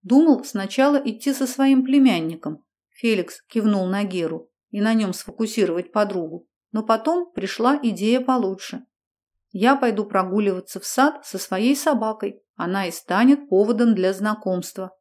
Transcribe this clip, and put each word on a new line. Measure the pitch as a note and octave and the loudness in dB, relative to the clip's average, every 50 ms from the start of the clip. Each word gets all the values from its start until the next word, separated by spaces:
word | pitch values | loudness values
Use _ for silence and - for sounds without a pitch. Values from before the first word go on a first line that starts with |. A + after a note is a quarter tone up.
| - | 0
Думал | F#3+ B3 C#4 E4 D#4+ C4 - - | 4 4 6 6 6 4 2 0
сначала | - - G3+ G3 G3 - - C4 C#4+ D4 | -8 -8 -8 -8 -4 0 2 2 4 2
идти | C#4 C#4+ C4 - - - C#4+ C4+ | 2 0 -4 -8 -4 -4 -4 -2
со | C4+ C4+ | -2 -4
своим | B3+ B3+ - C4+ C4+ C4+ C4 C4 | -6 -2 0 4 4 4 4 2
племянником, | C4 C4+ C#4+ C4+ C4 F#3+ E3+ D#3+ D#3+ E3 D#3+ - D3+ D3+ - _ _ _ _ _ _ | 2 4 4 6 4 4 2 -2 -6 -8 -8 -10 -12 -12 -12 _ _ _ _ _ _
Феликс | _ - - A#3 A3 F#3+ F3 - - - _ _ | _ -4 -2 0 0 0 -2 -6 -10 -20 _ _
кивнул | - A3+ G#3 G#3+ G#3 G3 F#3 | -4 0 2 2 2 2 0
на | F3+ F#3 G3+ G#3 | 0 -2 -2 -2
Геру, | F#3 F#3 F3+ E3+ D#3 D#3+ D#3+ - _ _ _ _ _ | -4 -4 -4 -4 -4 -6 -8 -12 _ _ _ _ _
и | - G3+ | -4 -2
на | G3+ A3 A3+ | 0 2 2
нем | A3 G#3+ F#3 | 2 0 -2
сфокусировать | F3+ - - - - - A3+ A3 A3+ A3+ G3 F3 E3 F3 F3+ - | -4 -8 -12 -16 -6 -6 -6 -4 0 0 0 0 0 -4 -6 -4
подругу, | _ G#3+ G#3 G3+ G3 F3+ E3 D#3+ E3 F3 _ _ _ _ _ _ - | _ -2 0 0 -2 -6 -6 -6 -10 -14 _ _ _ _ _ _ -6
но | G#3+ G#3+ | -6 0
потом | A3 A3 A3 A3+ D#4 E4+ F4+ F4 - | 0 0 0 2 0 0 0 -2 -6
пришла | _ G#3 F#3+ F#3+ - - A3 B3 D4 D4 | _ -8 -8 -8 -4 0 0 0 0 2
идея | C#4 A3+ G3 F3 G3 A3 A#3+ C4 | -2 -4 -4 -2 0 0 0 0
получше. | B3+ C4 B3+ B3 G#3 F#3+ F#3+ F#3 - - - B3+ - _ _ _ _ _ _ _ _ _ _ _ _ _ | 0 0 0 0 0 -4 -6 -8 -12 -14 -14 -16 -16 _ _ _ _ _ _ _ _ _ _ _ _ _
«Я | - F#3+ G#3 B3 C#4 | -4 0 2 2 2
пойду | C4+ C4 A#3+ G#3 G3+ G3+ | 2 2 0 0 -2 -4
прогуливаться | G3+ - F#3+ F#3 F#3 F#3 G#3 G#3 G3+ G3 F#3 F#3+ - - F#3 | -2 -2 -2 -2 0 -2 0 0 0 -2 -2 -8 -12 -16 -12
в | - | -12
сад | - - - C4+ D4+ D4+ D4 - | -6 0 2 2 2 2 -4 -16
со | - - | -12 -12
своей | F#3 - - F#3+ F#3 A3 B3 C#4+ | -12 -8 -6 -4 0 2 0 0
собакой, | C#4 - D#4+ C#4+ A3 A3 A3 G#3+ A3 - G3 - _ _ _ _ | 2 0 0 0 0 -2 -4 -4 -6 -8 -8 -8 _ _ _ _
она | - E3+ F3 F#3+ G3 F#3+ | -8 -6 -4 -2 -2 -4
и | F3 | -4
станет | E3+ - - - F3+ G3+ A#3+ C4 C#4+ C#4+ - | -8 -10 -6 -2 2 4 6 6 6 4 2
поводом | - - F#3+ G#3 G#3+ A#3+ G#3 A#3+ A#3 A3 | 2 2 4 4 4 2 2 4 4 4
для | F#3 F#3 F#3+ F#3+ | 4 2 0 0
знакомства». | F#3 G#3 G#3+ G#3+ G#3+ - F#3+ F#3 F3+ F3 - - - F#3 F#3 _ _ | 0 -2 -4 -4 -2 -2 -4 -4 -4 -4 -8 -12 -12 -14 -14 _ _